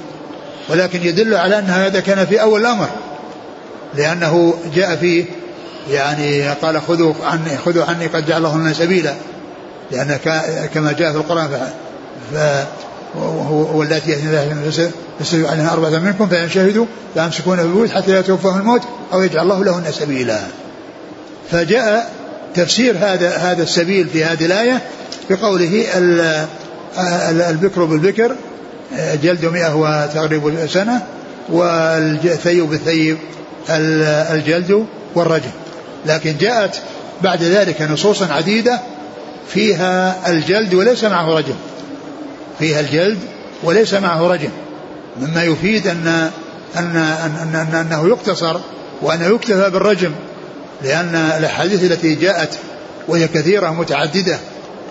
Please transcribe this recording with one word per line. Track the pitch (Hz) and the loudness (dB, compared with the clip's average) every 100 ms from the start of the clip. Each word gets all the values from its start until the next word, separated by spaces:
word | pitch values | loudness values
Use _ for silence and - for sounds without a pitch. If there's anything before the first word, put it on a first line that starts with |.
| - - - - - - - | -14 -14 -14 -14 -14 -14 0
ولكن | 160 180 180 | 0 2 0
يدل | 170 170 220 | 0 2 2
على | 196 180 208 | 2 4 2
أن | |
هذا | 190 180 190 190 | 2 2 2 2
كان | 190 196 175 | 2 2 4
في | 214 | 4
أول | 220 214 | 4 4
الأمر، | 233 220 147 - - - - - - - - - - | 2 2 -2 -4 -12 -14 -14 -14 -16 -16 -16 -16 -8
لأنه | 143 151 175 165 170 170 170 - | -2 0 2 4 6 4 2 0
جاء | 156 185 160 | 0 2 2
فيه | 175 170 175 - - - - - 135 | 2 2 0 -8 -12 -14 -16 -14 -2
يعني | 139 139 151 147 143 143 | 0 0 0 0 0 0
قال: | 143 160 156 | 0 0 0
"خذوا | - 170 165 156 | 0 2 2 2
عني، | 143 165 160 135 | -2 -2 -2 -2
خذوا | 175 170 | 0 2
عني | 151 170 160 | 2 -2 -2
قد | 165 151 | -2 0
جعل | 160 | 0
الله | 160 156 | 2 2
لنا | 160 | 0
سبيلا"، | 151 170 185 151 139 - - - - - - - | 0 2 2 0 -4 -12 -16 -16 -16 -18 -18 -8
لأن | 131 139 139 | -4 -2 -2
ك-، | 165 160 156 160 156 | 0 0 -2 -4 -4
كما | 156 151 | 0 0
جاء | 139 165 | 2 0
في | 151 | 0
القرآن | 156 170 151 | 0 0 0
ف-، | 135 127 - - - - - 117 151 | -4 -6 -10 -14 -16 -16 -16 -8 0
ف-، | 151 139 139 - - - - 156 | 2 0 -2 -10 -14 -14 -12 -6
وهو، | 160 160 151 151 156 156 | -4 -2 0 0 2 2
واللاتي | 151 156 156 | 2 0 0
يأتين | 143 156 | -2 0
الفاحشة | 156 143 | 0 0
من | 151 147 | -2 -2
نسائكم | 151 170 - - - | 0 -2 -2 -14 -8
فاستشهدوا | 156 165 156 | -2 0 2
عليهن | 160 156 | 2 2
أربعة | 165 160 160 | 2 2 2
منكم | 190 196 202 | 0 2 2
فإن | 175 165 | 2 2
شهدوا | 190 190 214 233 - - | 4 4 4 0 -4 -6
فأمسكوهن | 160 165 - 165 185 | -2 -2 -2 0 2
في | |
البيوت | 165 190 226 | 2 2 2
حتى | 196 190 190 | 2 2 2
يتوفاهن | 185 185 190 185 | 4 2 2 2
الموت | 208 240 - - - | 2 2 0 -12 -2
أو | 185 | 0
يجعل | 185 156 | 2 2
الله | 175 190 | 2 4
لهن | 196 175 165 | 2 0 -2
سبيلا. | 147 151 131 120 107 95 - - - - - - - - - - | -4 -2 -2 0 -2 -6 -12 -16 -16 -18 -18 -18 -18 -18 -18 -4
فجاء | 170 165 226 226 220 233 - - - - | -2 2 2 4 2 -2 -10 -14 -14 -4
تفسير | 180 165 - 247 165 | 0 2 4 4 4
هذا، | 202 185 175 165 | 2 2 2 2
هذا | 180 175 | 0 0
السبيل | 160 180 170 196 160 | 2 2 2 2 2
في | 156 | 0
هذه | 156 160 165 | 0 0 2
الآية | 196 240 254 - - - - - | 2 2 0 -4 -12 -14 -14 -2
بقوله | 190 214 190 170 208 220 185 | 0 2 2 2 2 2 2
ال-، | 175 170 165 156 156 - - - - - | 4 4 4 0 -2 -10 -14 -16 -10 -4
ال-، | 180 175 170 165 | -2 0 2 2
البكر | 175 160 190 - | 2 2 0 2
بالبكر | 160 156 185 202 240 254 - - - - - - 160 151 | 2 4 2 2 0 0 -10 -16 -16 -16 -10 -6 -2 2
جلد | 160 175 | 2 2
مئة | 165 175 165 | 0 0 0
وتغريب | 151 151 151 147 156 156 156 147 165 156 | 2 2 2 0 0 0 0 0 -2 0
سنة، | 180 214 240 - - - - - | 0 2 -2 -4 -12 -14 -14 -2
والثيب | 165 175 165 160 160 156 151 170 156 175 175 156 | 2 2 2 2 2 2 2 0 2 2 2 2
بالثيب | 151 147 165 156 160 - - - - - | 0 0 2 2 0 -6 -14 -16 -12 -2
ال-، | 160 156 156 156 151 156 | 0 2 2 2 2 2
الجلد | 156 143 170 180 202 220 - - | 0 2 0 2 2 2 -10 -4
والرجم. | 170 165 160 123 - - - - - 156 | 0 2 2 -2 -12 -16 -16 -16 -8 -2
لكن | 156 156 151 | 0 0 0
جاءت | 196 240 190 - - - - - | 2 2 0 -4 -12 -14 -14 -2
بعد | 185 175 | 0 2
ذلك | 170 196 190 151 | 4 4 4 0
نصوصا | 151 151 202 202 180 | 0 2 2 2 0
عديدة | 143 165 220 233 247 - - - - - - - | 0 2 2 2 0 -4 -14 -14 -16 -16 -16 -4
فيها | 185 214 170 185 185 185 - - | 0 2 2 2 2 0 0 0
الجلد | 165 151 202 214 | 0 2 0 4
وليس | 180 208 240 | 4 4 4
معه | 214 175 160 160 | 2 2 2 2
رجم، | 135 120 - - - - - - - - - - | 0 -6 -8 -16 -14 -14 -14 -14 -14 -14 -16 -4
فيها | 156 147 | 0 0
الجلد | 143 151 190 214 - - - - | 0 2 2 0 -8 -14 -16 -4
وليس | 160 190 220 | 2 4 4
معه | 196 196 165 175 | 2 2 2 2
رجم، | 180 147 - - - - - - 117 | 2 -2 -8 -14 -14 -14 -16 -14 -8
مما | 139 165 | -2 0
يفيد | 170 151 185 220 185 | 2 2 2 2 0
أن، | 170 165 165 160 - - - - 170 | 0 0 2 0 -4 -14 -16 -8 -4
أن، | 175 165 | -2 0
أن، | 156 160 165 156 | 0 0 -4 -4
أن، | 160 160 156 | -4 -2 0
أن، | |
أنه | 160 165 156 165 | -2 0 2 2
يقتصر | 247 208 175 165 170 - - - - | 2 0 0 0 -2 -6 -14 -14 -4
وأنه | 143 165 170 | -2 0 2
يكتفى | 233 - 190 196 | 2 2 2 4
بالرجم، | 185 196 190 180 151 - - - - - - | 4 2 2 0 -4 -12 -16 -16 -16 -16 -8
لأن | 135 156 175 | -2 0 0
الأحاديث | 165 160 160 156 - 170 202 | 0 2 2 0 0 0 2
التي | 180 165 165 | 2 2 2
جاءت | 147 175 175 156 - - - - - - | 2 2 2 -2 -6 -12 -14 -16 -12 -2
وهي | 170 160 | 2 2
كثيرة | 160 147 202 175 | 2 2 2 2
متعددة | 165 160 139 156 180 180 143 - - - - - | -2 0 0 0 0 0 -2 -6 -16 -16 -16 -4